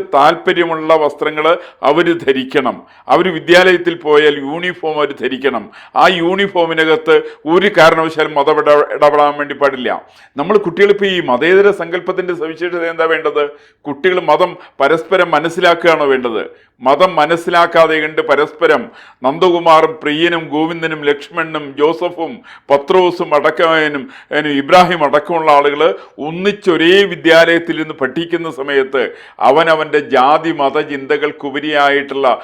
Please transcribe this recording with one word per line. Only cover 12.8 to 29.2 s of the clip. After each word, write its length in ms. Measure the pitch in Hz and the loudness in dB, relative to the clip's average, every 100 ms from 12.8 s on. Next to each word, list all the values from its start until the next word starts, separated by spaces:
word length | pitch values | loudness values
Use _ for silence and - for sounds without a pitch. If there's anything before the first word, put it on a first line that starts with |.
| 165 | -6
എന്താ 140 | 165 165 | -2 -2
വേണ്ടത്? 300 | 160 156 147 147 - _ _ 147 | -2 -2 -2 -4 -6 _ _ -14
കുട്ടികൾ 320 | 139 185 180 165 | -4 -2 0 0
മതം 220 | 151 180 165 - - | 0 0 -4 -20 -4
പരസ്പരം 500 | 139 160 - 185 175 156 | 0 0 0 0 0 0
മനസ്സിലാക്കുകയാണോ 720 | 165 170 175 170 170 156 147 | -2 0 0 2 2 2 2
വേണ്ടത്? 300 | 131 123 120 - - _ _ 127 | 0 -2 -6 -8 -12 _ _ 0
മതം 240 | 139 185 165 | 2 2 2
മനസ്സിലാക്കാതെ 840 | 151 170 175 175 170 170 160 156 | 0 0 0 0 2 4 2 2
കണ്ട് 180 | 156 156 156 | -2 -4 0
പരസ്പരം 520 | 139 151 - 165 147 - - - _ | 0 0 0 0 0 -2 -16 -20 _
നന്ദകുമാറും 720 | 127 156 180 175 170 160 156 - | -6 0 0 2 4 4 4 -2
പ്രിയനും 400 | 147 151 170 170 156 | -4 -2 -2 -2 -4
ഗോവിന്ദനും 500 | 143 160 170 160 160 147 | -4 -4 -4 -6 -4 -2
ലക്ഷ്മണനും 560 | 143 - 170 160 156 143 135 | -2 -4 -8 -6 -8 -10 -2
ജോസഫും 540 | 147 165 175 160 160 120 - - - | -2 0 -6 -6 -10 -10 -18 -20 -2
പത്രോസും 600 | 143 143 185 180 170 170 147 | -2 2 2 2 0 -2 0
അടക്കമായനും, 680 | 147 156 165 160 151 147 131 - - 143 | 0 0 2 2 0 -4 -10 -16 -8 -4
ഏനും 140 | 151 139 | -2 -2
ഇബ്രാഹിം 420 | 139 180 180 175 143 | 2 4 4 0 0
അടക്കമുള്ള 420 | 147 147 170 156 143 | 0 -2 -2 2 4
ആളുകൾ 240 | 143 143 160 196 - - 143 | 2 2 0 0 -10 -12 -10
ഒന്നിച്ചൊരേ 640 | 170 196 202 196 156 165 | -4 -4 -2 -2 2 4
ഈ 20 | 190 196 | 4 2
വിദ്യാലയത്തിൽ 640 | 170 147 165 165 170 170 151 | 0 4 4 6 2 -2 -6
ഇരുന്ന് 160 | 156 151 | -8 -6
പഠിക്കുന്ന 460 | 131 151 170 170 165 147 | -6 -4 -6 -6 -6 -8
സമയത്ത് 440 | 139 139 131 135 110 - | -2 0 0 -2 -4 -6